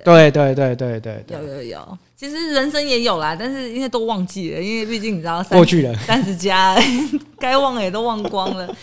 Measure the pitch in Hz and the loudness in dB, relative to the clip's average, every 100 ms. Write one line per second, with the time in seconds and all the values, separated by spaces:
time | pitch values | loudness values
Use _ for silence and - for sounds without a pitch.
0 | - 165 156 147 143 135 135 123 127 113 | 6 8 8 6 2 2 0 -2 -4 -6
1 | 113 107 107 - 147 139 120 78 - 185 | -8 -12 -12 -14 -12 -12 -12 -14 -16 -18
2 | _ _ 277 302 330 277 277 294 294 247 | _ _ -12 -8 -4 0 0 0 0 0
3 | 233 175 156 165 240 269 254 233 262 240 | 0 0 -2 -4 -6 -6 -6 -6 -4 -2
4 | 226 214 180 196 170 147 190 226 220 226 | -2 -2 -4 -6 -8 -6 -6 -4 -4 -6
5 | 220 190 165 170 185 185 170 170 131 110 | -4 -6 -4 -4 4 6 6 4 0 -2
6 | - 233 196 180 185 190 190 190 247 247 | -2 0 0 -2 0 4 4 4 2 0
7 | 285 302 - - 254 269 277 247 190 196 | -2 -6 -8 -8 -2 0 0 -2 -4 -4
8 | 233 220 202 202 190 185 180 - | -4 -4 -4 -4 -4 -6 -10 -14